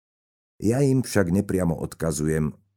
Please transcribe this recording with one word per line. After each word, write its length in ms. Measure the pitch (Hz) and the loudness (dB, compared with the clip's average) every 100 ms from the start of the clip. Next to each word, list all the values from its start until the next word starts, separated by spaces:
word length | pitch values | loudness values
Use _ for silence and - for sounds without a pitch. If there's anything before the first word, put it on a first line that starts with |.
| _ _ _ _ _ _ | _ _ _ _ _ _
Ja 240 | 98 123 | -2 2
im 160 | 143 131 | 2 2
však 320 | 117 104 87 | 2 0 2
nepriamo 480 | 92 101 92 87 76 | 0 0 0 0 -2
odkazujem, 720 | 82 - 80 73 76 78 76 - _ | -6 -4 -4 0 0 0 -2 -4 _